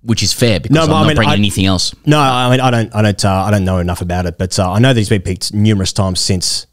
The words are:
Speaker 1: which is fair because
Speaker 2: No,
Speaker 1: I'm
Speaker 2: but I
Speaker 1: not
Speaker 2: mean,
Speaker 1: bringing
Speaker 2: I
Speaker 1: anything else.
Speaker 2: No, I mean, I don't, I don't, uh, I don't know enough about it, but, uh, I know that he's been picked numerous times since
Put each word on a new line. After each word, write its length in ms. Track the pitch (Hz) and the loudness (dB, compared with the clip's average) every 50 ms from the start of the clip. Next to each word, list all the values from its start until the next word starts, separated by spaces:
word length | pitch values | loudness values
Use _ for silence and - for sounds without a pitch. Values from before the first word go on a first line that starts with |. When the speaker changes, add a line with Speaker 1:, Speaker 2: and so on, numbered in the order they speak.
| - | -2
Speaker 1:
which 180 | 117 113 - | -2 -2 0
is 100 | 107 98 | 0 -2
fair 280 | - - 123 120 104 85 | 0 0 0 0 0 -2
because 140 | - 104 139 | 0 0 2
Speaker 2:
No, 80 | 156 | 2
Speaker 1:
I'm 60 | 165 151 | 2 2
Speaker 2:
but 60 | 156 | 2
I 60 | 156 | 2
Speaker 1:
not 60 | - 156 | 2 2
Speaker 2:
mean, 80 | 151 | 2
Speaker 1:
bringing 160 | 147 - - | 2 2 2
Speaker 2:
I 40 | - | 2
Speaker 1:
anything 300 | 101 107 101 - - 92 | 2 0 0 0 0 0
else. 260 | 95 95 90 - - - _ _ | 0 0 0 -2 -4 -6 _ _
Speaker 2:
No, 140 | 151 151 151 | 2 2 4
I 280 | 143 131 127 123 127 123 | 2 2 0 0 0 2
mean, 100 | 127 131 | 2 2
I 100 | 127 127 | 2 2
don't, 240 | 123 117 110 110 - | 0 0 -2 -2 -2
I 80 | 107 | 0
don't, 220 | 110 104 98 - - | 0 0 0 0 0
uh, 180 | 101 95 95 | 0 0 0
I 80 | 95 104 | 0 0
don't 140 | 104 104 92 | 0 0 0
know 140 | 92 92 92 | 0 0 0
enough 240 | 87 87 87 - | -2 -2 -4 -4
about 240 | - 87 87 90 90 | -4 -4 -4 -2 -4
it, 120 | 87 82 - | -4 -4 -4
but, 180 | 95 90 - | -6 -4 -2
uh, 140 | - 95 90 | -2 -2 0
I 80 | 90 107 | 2 2
know 140 | 120 135 | 4 4
that 80 | 131 113 | 4 2
he's 80 | 104 107 | 0 0
been 140 | 117 101 | -2 -2
picked 300 | 90 101 92 90 - - | -2 -6 -8 -6 -8 -6
numerous 400 | 104 104 104 110 107 98 95 - | -2 0 2 2 2 2 0 -2
times 280 | - - 98 95 90 - | -2 -2 -2 -2 -2 -4
since 480 | - - 101 90 - - - - - _ | -2 -2 -2 -2 -2 -4 -6 -6 -10 _